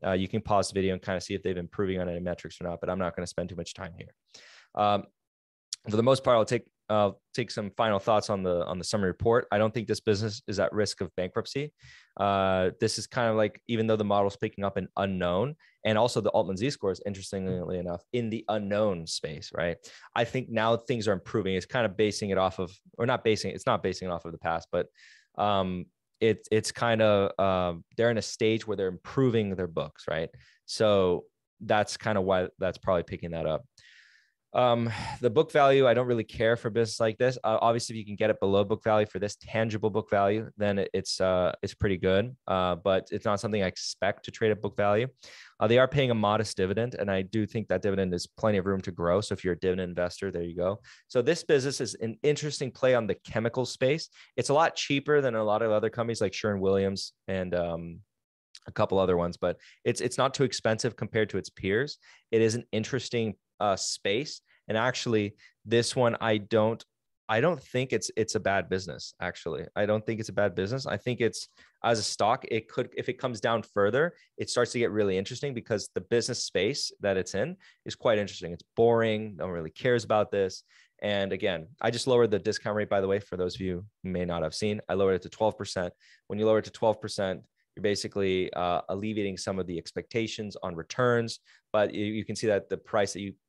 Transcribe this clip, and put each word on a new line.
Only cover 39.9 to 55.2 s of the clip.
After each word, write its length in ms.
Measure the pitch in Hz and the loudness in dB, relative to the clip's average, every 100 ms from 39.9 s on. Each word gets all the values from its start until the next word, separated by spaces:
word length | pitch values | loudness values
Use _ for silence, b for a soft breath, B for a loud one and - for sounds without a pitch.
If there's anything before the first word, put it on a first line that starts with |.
book 200 | 101 104 | -2 0
value, 400 | 101 101 107 - - | 2 4 2 -4 -2
then 220 | 104 98 | 0 0
it, 120 | 92 | -2
it's, 280 | 95 - - | -2 -4 0
uh, 320 | 92 92 90 - | 2 2 2 0
it's 120 | - | -6
pretty 220 | - 107 92 | -2 -2 0
good. 380 | 92 95 120 131 - | 2 2 0 -4 -2
Uh, 300 | 95 92 85 | 0 0 0
but 320 | 98 95 - | 2 2 0
it's 140 | 101 | -4
not 160 | 113 104 | -2 -2
something 220 | 113 107 | 0 0
I 40 | 92 | 0
expect 580 | - - - 95 - | -2 -8 -2 -2 -2
to 60 | - | -8
trade 200 | - 113 | -2 0
at 120 | 101 | 0
book 140 | 107 - | -2 0
value. 320 | 101 104 127 - B B B B | 2 2 0 -6 B B B B
Uh, 60 | 110 | 4
they 120 | 120 | 6
are 100 | 131 | 6
paying 220 | 139 131 | 4 2
a 40 | |
modest 420 | 113 104 107 110 - | 2 2 2 0 0
dividend, 380 | 92 98 123 | 0 0 -2
and 160 | 127 101 | -2 -2
I 120 | 95 | -2
do 220 | 95 113 | 0 -2
think 240 | 104 117 101 | -2 -2 -2
that 140 | 92 | 0
dividend 320 | 101 95 95 | 0 0 0
is 120 | 87 - | -2 -4
plenty 320 | - 110 101 | -2 0 2
of 80 | 92 | 0
room 140 | 95 | -2
to 100 | 95 | -4
grow. 280 | 87 85 92 | -2 2 2
So 120 | 107 | 0
if 120 | 98 | -2
you're 100 | 90 | -2
a 40 | 87 | 0
dividend 320 | 92 90 90 | 0 0 -2
investor, 400 | 87 87 - 98 | -2 -4 -4 -6
there 120 | 87 | -6
you 120 | 87 | -6
go. 260 | 85 87 104 B B B | -2 -2 -2 B B B
So 120 | 127 | 0
this 220 | 120 170 | 2 2
business 380 | - 147 131 131 | 4 2 2 -2
is 140 | 120 - | -6 -6
an 200 | 113 107 | -8 -2
interesting 480 | 151 147 147 - 131 | 0 0 -2 -6 -8
play 240 | - 131 | 0 4
on 120 | 123 110 | 4 2
the 100 | 92 | -4
chemical 500 | - 113 113 131 123 | -4 -2 -2 -2 -4
space. 420 | - 127 160 - B B - | 0 0 0 -4 B B -4
It's 140 | 117 | 2
a 40 | |
lot 220 | 143 165 - | 4 2 0
cheaper 440 | - 143 139 147 | -2 0 2 2